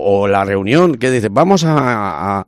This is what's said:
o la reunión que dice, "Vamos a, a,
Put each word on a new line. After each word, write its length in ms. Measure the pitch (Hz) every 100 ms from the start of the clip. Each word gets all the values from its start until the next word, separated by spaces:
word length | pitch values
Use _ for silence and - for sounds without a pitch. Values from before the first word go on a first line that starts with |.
| 78 98
o 80 | 101
la 160 | 98
reunión 520 | 98 98 98 147 180 123
que 140 | 127
dice, 180 | 127 107
"Vamos 340 | 110 175 190
a, 760 | 160 151 127 113 101 76 95
a, 60 | 98